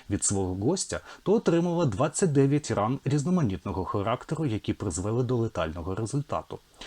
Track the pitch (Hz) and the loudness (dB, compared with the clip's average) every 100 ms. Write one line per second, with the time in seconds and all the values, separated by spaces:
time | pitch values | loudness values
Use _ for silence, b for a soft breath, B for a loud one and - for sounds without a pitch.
0 | B 98 - 98 92 92 117 190 - 82 | B -2 0 0 0 0 0 0 -4 -8
1 | B B 175 214 185 170 175 170 147 95 | B B 2 2 4 2 2 2 0 2
2 | 151 - 185 139 135 147 - 101 107 135 | 0 2 2 4 4 2 0 0 0 0
3 | 135 147 139 180 113 90 101 95 87 104 | 0 0 2 2 2 0 -4 -4 -2 -2
4 | 104 123 - 156 151 107 - - 101 87 | 0 -2 -4 -4 -2 -2 -2 -4 -2 -2
5 | 101 120 120 120 113 - 82 82 85 98 | -2 0 0 0 0 -2 -4 -4 -6 -4
6 | 107 143 - 82 - - _ B | -2 -4 -2 -6 -6 -14 _ B